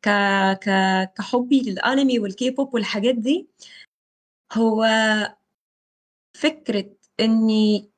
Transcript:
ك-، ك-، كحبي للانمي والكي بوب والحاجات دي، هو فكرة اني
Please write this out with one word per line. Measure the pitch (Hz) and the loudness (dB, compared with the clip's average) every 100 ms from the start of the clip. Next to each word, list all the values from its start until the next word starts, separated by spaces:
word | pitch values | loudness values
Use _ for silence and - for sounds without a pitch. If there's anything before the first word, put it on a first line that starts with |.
ك-، | 214 202 202 196 190 190 | 0 0 2 2 0 0
ك-، | 208 190 190 190 190 - | 0 2 2 0 -2 -8
كحبي | 190 247 247 269 | -4 -4 2 0
للانمي | 220 185 - 269 269 240 | 0 -4 -2 2 2 0
والكي | 202 190 254 | -4 -4 -4
بوب | 262 269 | -2 -4
والحاجات | 233 202 214 226 | -4 -4 -2 -2
دي، | 247 220 339 - _ - - - _ _ _ _ _ _ | 0 0 -2 -4 _ -20 -20 -20 _ _ _ _ _ _
هو | 220 226 220 220 220 220 214 208 - _ _ _ _ _ _ _ _ _ - | -2 0 2 0 2 0 0 -4 -10 _ _ _ _ _ _ _ _ _ -4
فكرة | - 208 - 208 190 _ _ - | -4 -2 -6 -6 -6 _ _ -2
اني | 226 226 220 214 214 208 - | 0 2 2 4 2 2 -4